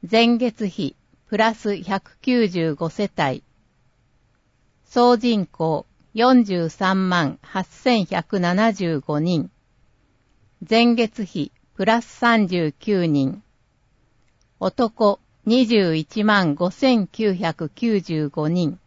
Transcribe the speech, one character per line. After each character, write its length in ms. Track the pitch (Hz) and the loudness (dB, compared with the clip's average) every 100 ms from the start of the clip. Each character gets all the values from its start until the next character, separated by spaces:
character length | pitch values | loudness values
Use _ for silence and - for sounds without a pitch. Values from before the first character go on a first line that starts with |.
前 360 | 170 226 233 240 | 0 2 2 2
月 300 | 247 - 208 | -2 -4 -8
比、 280 | - 147 - _ _ _ | -6 -8 -8 _ _ _
プ 80 | 202 | -2
ラ 160 | 220 | 0
ス 240 | 220 214 196 | -2 -6 -6
百 340 | 180 196 _ _ | -4 -6 _ _
九 260 | - 247 220 | -2 0 0
十 260 | 180 160 | 0 -4
五 160 | 147 170 | -2 -6
世 220 | - 202 - | -4 -6 -2
帯。 280 | 147 131 _ _ _ _ _ _ _ _ _ _ _ _ _ _ _ - | -4 -4 _ _ _ _ _ _ _ _ _ _ _ _ _ _ _ 2
総 220 | 247 247 | 4 4
人 280 | 240 220 175 | 2 0 -2
口、 400 | _ 160 156 - _ _ | _ -4 -2 -6 _ _
四 320 | 220 240 254 214 | 0 4 4 4
十 240 | 185 165 | -2 -4
三 400 | - 190 190 190 | -2 -2 0 0
万 280 | 180 147 135 | 0 -2 -4
八 220 | - 190 | -10 -10
千 420 | 185 - - 240 180 | -10 -6 0 0 0
百 340 | 185 - 202 | -4 -4 -2
七 320 | 175 180 220 | 0 2 0
十 300 | 196 180 156 - | 0 -4 -4 -4
五 140 | 147 | -4
人。 300 | 160 175 - _ _ _ _ _ _ _ _ _ _ _ 160 | 0 -2 -4 _ _ _ _ _ _ _ _ _ _ _ -2
前 300 | 226 240 233 | 2 4 2
月 300 | 220 - 196 | -2 -4 -10
比、 260 | 190 147 _ _ _ | -6 -8 _ _ _
プ 80 | |
ラ 180 | 190 226 | 0 0
ス 40 | 233 | -2
三 420 | - 240 226 196 | -2 2 2 2
十 240 | 180 160 - | 0 -2 -4
九 260 | - 202 170 | -2 0 2
人。 380 | 147 135 208 _ _ _ _ _ _ _ _ _ _ _ _ | 2 0 -4 _ _ _ _ _ _ _ _ _ _ _ _
男、 600 | 185 - 233 - 214 202 _ _ | -6 -2 -4 2 0 0 _ _
二 220 | - 240 240 | 0 2 4
十 320 | 226 185 160 | 2 2 0
一 260 | 156 - | -4 -2
万 320 | 208 208 175 147 | 0 2 2 0
五 140 | 180 | -4
千 400 | - 269 240 185 | 0 0 2 -2
九 240 | - 220 | -2 -2
百 340 | 185 170 160 156 | -2 -4 -6 -10
九 320 | - 240 208 | -6 -2 -2
十 300 | 175 160 151 | -2 -4 -4
五 140 | 151 151 | -4 -2
人。 320 | 175 165 180 | 0 -2 -4